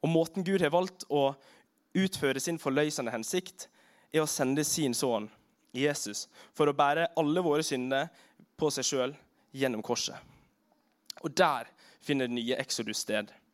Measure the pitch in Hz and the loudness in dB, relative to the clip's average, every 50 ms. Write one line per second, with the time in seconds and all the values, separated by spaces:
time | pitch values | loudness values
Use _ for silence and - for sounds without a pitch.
0 | - 151 165 160 165 160 - 196 185 170 196 196 185 147 151 175 185 185 185 - | 0 4 4 4 2 2 0 -4 -2 0 2 2 2 4 2 2 0 0 -6 -14
1 | - _ 139 147 139 135 139 - _ - - - _ _ _ _ _ _ _ 185 | -8 _ 0 2 2 2 0 -2 _ -20 -20 -20 _ _ _ _ _ _ _ 2
2 | 190 190 - - - 139 131 131 127 - 170 156 - 143 131 143 151 151 147 - | 2 2 0 0 0 0 0 0 -2 -4 -4 -2 -2 0 2 2 2 0 0 -4
3 | 131 117 113 117 110 - - 180 180 - - - - - _ _ _ _ _ _ | -6 -4 -4 -6 -6 -4 -4 -4 -4 -6 -16 -18 -20 -20 _ _ _ _ _ _
4 | _ _ - 156 156 151 - - 143 127 135 147 156 147 - - 156 135 120 117 | _ _ 0 0 0 0 0 0 0 2 2 2 0 0 0 0 0 0 0 0
5 | - 131 117 107 104 107 - _ _ _ _ _ _ _ _ 123 139 147 143 143 | 0 0 0 0 -2 -6 -14 _ _ _ _ _ _ _ _ -2 0 0 0 -2
6 | - 104 101 - - - _ - - - _ - 156 147 139 139 147 143 143 160 | -6 -8 -8 -10 -10 -12 _ -20 -20 -20 _ 2 2 2 4 4 4 4 4 2
7 | 170 165 - - 165 147 151 185 180 165 143 147 160 - 147 127 123 127 135 135 | 0 0 0 0 0 2 2 2 2 2 2 2 2 0 -2 -4 -2 -2 -2 -2
8 | 147 170 _ - - _ _ _ - _ _ - 160 151 143 - 127 - - 135 | -2 -4 _ -20 -20 _ _ _ -20 _ _ -2 -2 0 0 0 -2 -2 0 0
9 | 123 131 147 - - _ _ _ _ _ _ 135 135 131 120 107 107 - 120 110 | -2 -2 -4 -10 -20 _ _ _ _ _ _ 0 0 0 0 -2 -2 -4 -4 -2
10 | - - - - - - - - _ _ _ _ _ _ _ _ _ _ _ _ | -2 -6 -8 -10 -18 -20 -20 -20 _ _ _ _ _ _ _ _ _ _ _ _
11 | _ _ - - - 156 139 - 185 165 143 123 117 - - _ - - - _ | _ _ -18 -10 -10 -8 2 4 4 4 4 -2 -6 -12 -18 _ -20 -20 -20 _
12 | - - 147 139 131 123 120 123 117 120 127 - 135 - - - 117 107 107 - | -6 -4 -2 0 0 -2 -2 -4 -2 -2 -2 -2 -2 -4 -4 -6 -6 -6 -6 -8
13 | - - 107 107 104 104 - - _ _ | -6 -2 -2 -2 -2 -4 -12 -20 _ _